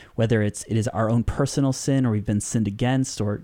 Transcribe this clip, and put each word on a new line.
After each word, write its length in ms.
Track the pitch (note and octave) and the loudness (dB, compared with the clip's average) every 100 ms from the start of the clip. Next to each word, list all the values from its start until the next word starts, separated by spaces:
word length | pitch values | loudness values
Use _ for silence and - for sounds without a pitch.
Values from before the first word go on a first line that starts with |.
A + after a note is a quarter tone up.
| - | -8
whether 280 | - A2 A2+ | 0 2 2
it's, 220 | G#2 - | 2 -4
it 140 | - A2 | -2 0
is 100 | G#2 | 0
our 220 | G2+ A2 | 0 2
own 120 | A#2 | 2
personal 520 | A2 - C#3 - C#3 | 0 -2 -2 0 0
sin 320 | B2+ - C3+ B2 | 0 0 2 2
or 40 | |
we've 140 | G#2+ | 0
been 160 | G2+ G#2 | 0 -2
sinned 260 | - A#2+ G#2 | 0 -2 0
against 540 | G2+ A#2+ C3 C3 - | 0 0 0 -2 -2
or, 220 | G#2 G2+ | -4 -4